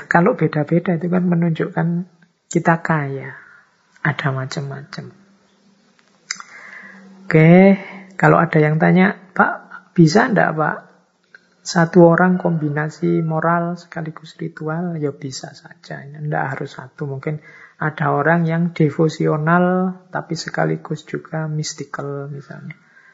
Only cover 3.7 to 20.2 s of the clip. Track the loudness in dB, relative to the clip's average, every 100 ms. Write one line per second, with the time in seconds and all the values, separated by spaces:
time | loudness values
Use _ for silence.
3.7 | _ _ _ -6 -4 -4 -4 -8 -8 -10
4.7 | -12 -16 -16 -16 -20 _ _ _ _ _
5.7 | _ _ _ _ _ -14 -14 -16 -20 -20
6.7 | -20 -20 -20 -20 -14 2 6 8 8 8
7.7 | 4 -2 -18 -18 0 4 4 4 2 2
8.7 | 2 4 4 2 0 -4 0 0 -2 -14
9.7 | -20 _ 4 6 6 2 2 2 0 -2
10.7 | -4 -12 _ _ _ _ -20 _ _ -4
11.7 | 0 4 6 8 6 2 2 0 -2 -2
12.7 | -4 -6 -4 -2 0 -2 -2 0 0 -2
13.7 | -8 -12 -12 -12 -14 -18 -12 -12 -10 -8
14.7 | -6 -6 -6 -6 -8 -12 -12 -16 -18 -20
15.7 | _ -18 -16 -16 -12 -6 -4 -4 -6 -10
16.7 | -14 -16 -12 -10 -8 -8 -10 -12 -20 -18
17.7 | -8 -6 -2 -2 0 2 2 0 0 -2
18.7 | 0 0 2 0 0 -2 0 2 2 2
19.7 | 0 -2 -6 _ -10